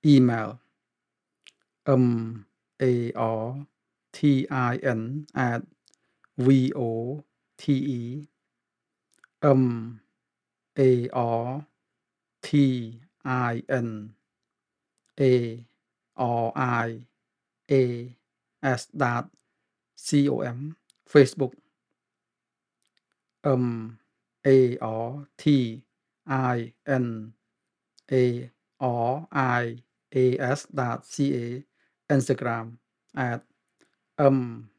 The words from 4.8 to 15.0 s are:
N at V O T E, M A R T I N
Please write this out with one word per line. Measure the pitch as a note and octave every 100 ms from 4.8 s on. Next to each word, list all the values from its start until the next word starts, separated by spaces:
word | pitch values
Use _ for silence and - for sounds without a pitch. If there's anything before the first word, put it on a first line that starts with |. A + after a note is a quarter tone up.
| - A2+
N | A2+ C#3+ D3
at | - B2 A#2 - _ _ _ _ _ _ -
V | B2+ C3+ B2+ D3
O | A#2 A2+ A#2+ D3 - _ _ _
T | - C3+ C#3+ B2
E, | A#2+ C#3 D3 _ _ _ _ _ _ _ _ _ _ _
M | D3+ C3+ B2+ A#2 A2+ A2 _ _ _ _ _ _ _ -
A | C3 B2 A#2+
R | B2 A#2+ A#2 A#2+ C3+ D3+ _ _ _ _ _ _ _
T | - D3 C#3 B2+ A2+ A#2 _ _
I | C3+ B2+ A#2+ A#2 -
N | C3+ A#2 G#2+ G#2+ G#2+ _ _ _ _ _ _ _ _